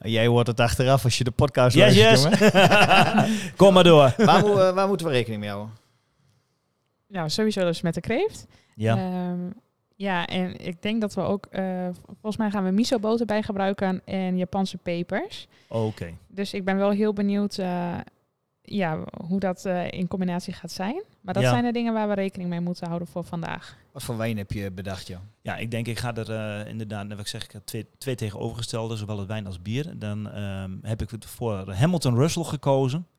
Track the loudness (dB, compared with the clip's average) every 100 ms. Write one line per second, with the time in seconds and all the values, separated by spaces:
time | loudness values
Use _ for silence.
0 | -2 2 4 4 2 2 2 2 4 4
1 | 4 0 -2 0 0 4 4 8 8 8
2 | 8 8 6 6 6 8 6 6 6 6
3 | 6 4 2 -2 -2 6 8 10 10 10
4 | 8 6 6 6 6 4 4 2 0 0
5 | 0 0 0 -4 -6 -8 -10 -16 _ _
6 | _ _ _ _ _ _ _ _ _ _
7 | _ -8 -4 0 0 0 -2 -2 -4 -4
8 | -4 -2 -2 -6 -20 _ _ -2 0 0
9 | 0 -4 -4 -6 -8 -12 _ _ _ -10
10 | -4 -4 -4 -4 -4 -6 -12 -8 -4 -4
11 | -4 -4 -2 -4 -6 -6 -6 -4 -6 -8
12 | -16 -12 -8 -4 -4 -2 0 0 0 0
13 | 0 -2 0 -2 -2 -2 -2 -2 -2 -4
14 | -6 -6 -2 -2 -2 -2 -4 -6 -6 -6
15 | -4 -6 -6 -14 -20 _ -8 -4 -4 -4
16 | -12 -14 _ -10 -8 -6 -2 0 2 2
17 | 0 0 0 0 -2 -4 -4 -4 -4 -6
18 | -12 _ _ _ _ _ -8 -4 -2 -4
19 | -8 -12 -6 -2 -2 -4 -4 -4 -4 -6
20 | -6 -4 -4 -4 -8 -12 -12 -8 -6 -6
21 | -10 _ -6 0 2 2 0 -2 -2 -2
22 | -2 -2 -4 -6 -6 -4 -4 -6 -6 -6
23 | -8 -10 -8 -8 -8 -10 -12 -20 _ -14
24 | -8 -4 -4 -4 -6 -8 -8 -10 -10 -10
25 | -12 -14 -16 _ -10 -8 -6 -6 -6 -6
26 | -6 -6 -8 -8 -8 -8 -10 -10 -10 -10
27 | -10 -12 -10 -12 -12 -16 -12 -12 -12 -12
28 | -8 -6 -6 -6 -8 -8 -8 -6 -6 -6
29 | -6 -8 -6 -8 -8 -10 -6 -6 -6 -8
30 | -8 -8 -8 -8 -8 -8 -10 -10 -8 -6
31 | -8 -12 -14 -8 -6 -6 -6 0 0 0
32 | 0 2 0 -2 -6 -4 0 0 0 -4
33 | -8